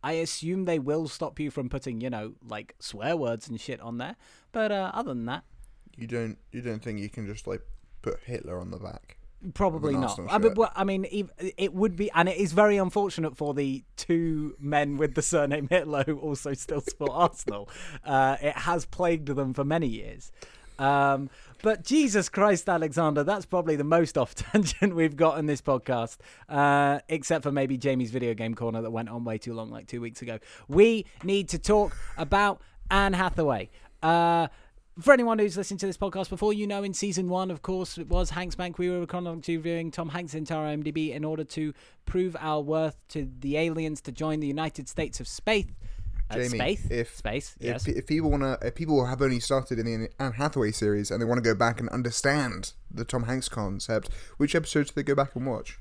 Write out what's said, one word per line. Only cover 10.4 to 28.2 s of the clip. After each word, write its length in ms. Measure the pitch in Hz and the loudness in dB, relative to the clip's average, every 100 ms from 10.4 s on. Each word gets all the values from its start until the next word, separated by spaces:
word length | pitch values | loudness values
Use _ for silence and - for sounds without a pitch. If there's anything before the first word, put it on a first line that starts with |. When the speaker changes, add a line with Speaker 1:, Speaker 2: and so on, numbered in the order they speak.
| 220 | 4
Speaker 2:
shirt? 60 | 196 | 4
Speaker 1:
well, 140 | 220 - | 2 2
I 80 | |
mean, 220 | 196 190 190 | -2 0 -2
ev-, 200 | 208 185 - 185 - | -4 -6 -6 -8 -2
it 180 | 190 | -4
would 220 | 180 214 170 | 2 0 2
be, 140 | 202 | 0
and 160 | 165 175 | 2 2
it 80 | 175 | 2
is 160 | 196 | 2
very 240 | 165 208 202 | 6 6 6
unfortunate 600 | 185 208 202 - 156 - | 2 0 -2 -2 -4 -2
for 180 | 147 | -4
the 280 | 139 139 135 - - | 0 -2 -2 -8 -14
two 580 | - 170 165 156 151 - | 0 2 2 0 -2 -4
men 360 | 143 147 143 143 | 0 2 2 0
with 160 | 151 - | 0 0
the 60 | |
surname 440 | - 165 143 151 143 | 2 2 2 0 2
Hitler 360 | 180 151 143 | 2 2 0
who 120 | 135 147 | 0 0
also 360 | 156 143 147 | -2 -4 -4
still 260 | 139 - 147 | -6 -4 -4
support 300 | - - 143 | -4 -4 -2
<laughs> 40 | |
Arsenal. 540 | 131 175 - - - - - - 151 | 4 2 2 -6 -6 -8 -12 -12 -10
Uh, 320 | - 131 135 139 | 0 4 4 4
it 140 | 143 - | -2 -2
has 280 | 175 175 - | 0 0 -2
plagued 400 | - 180 165 143 | -2 0 0 -2
them 260 | 139 135 | -2 -2
for 120 | 127 | 0
many 240 | 139 165 147 | 0 2 0
years. 420 | 110 - - - - - - - - | -4 -8 -12 -16 -18 -20 -20 -20 0
Um, 500 | 135 143 139 139 139 - - - | 2 4 4 2 -2 -12 -20 -2
but 200 | 220 208 | 0 0
Jesus 440 | - 302 277 202 165 | 2 4 6 2 0
Christ, 400 | - 208 180 - | 4 4 4 2
Alexander, 560 | 175 156 147 156 143 | 0 2 2 2 2
that's 200 | 147 202 - | 2 0 0
probably 280 | 180 160 | 0 2
the 80 | 151 | 0
most 320 | 143 170 165 - | 4 4 4 2
off 180 | 120 | 0
<laughs> 20 | - | -2
tangent 580 | - 214 185 - 202 | 0 2 2 2 2
we've 220 | 170 160 143 | 4 2 6
got 200 | 160 151 | 4 4
in 80 | 151 | 0
this 140 | 139 | 0
podcast, 580 | - 131 - 123 117 - - - - | 2 0 2 -2 -2 -8 -20 -20 -4
uh, 520 | 147 143 143 143 143 - | 2 6 6 4 2 -2
except 340 | 160 - 165 | -4 0 0
for 80 | 143 | 2
maybe 260 | 143 135 131 | 0 0 0
Jamie's 360 | 135 131 120 | 2 2 0
video 200 | 123 | 0